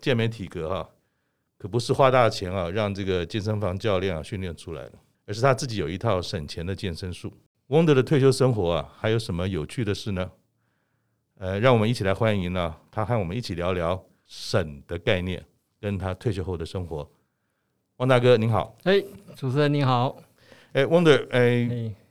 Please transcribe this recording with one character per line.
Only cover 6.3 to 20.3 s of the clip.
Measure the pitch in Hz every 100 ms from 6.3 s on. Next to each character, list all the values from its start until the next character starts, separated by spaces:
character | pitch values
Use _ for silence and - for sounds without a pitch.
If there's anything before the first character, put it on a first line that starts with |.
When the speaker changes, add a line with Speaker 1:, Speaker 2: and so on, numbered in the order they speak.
| 82 73
Speaker 1:
钱 | - 85
的 | 95
健 | 98
身 | 80 92
术。 | 85 95 - _ _ _
Wonder | 147 170
的 | 131
退 | 117 139
休 | 135
生 | 127 131
活 | 110 85
啊， | 82 71 -
还 | 110
有 | 113
什 | 113
么 | 87 95
有 | 90
趣 | 73 - 104
的 |
事 | 92 110
呢？ | 92 90 - _ _ _ _ _ _ _ _ _ _
呃， | 95 98
让 | 131
我 | 117
们 | 107
一 |
起 | 123
来 | 95 98
欢 | 110 101
迎 | 87
呢， | 90 85 80 _
他 | 107 110
和 | 120
我 |
们 | 82 113
一 |
起 | 113
聊 | 87 87
聊 | 90 82 92 - _ _
省 | - - 110 80 71 -
的 | 87
概 | 120 92
念。 | 92 92 - _ _ _
跟 | 104 98
他 | 92
退 | 92 120
休 | 95
后 | 90 85
的 | 82
生 | 95 85
活。 | 78 71 _ _ _ _ _ _ _ _ -
汪 | 131
大 | 123
哥， | 127 120
您 | 113
好。 | 107 - -
Speaker 2:
哎， | 180 196 196 - - -
主 | 131
持 | 139
人 | 147
您 | 143 131
好。 | 123 131 - -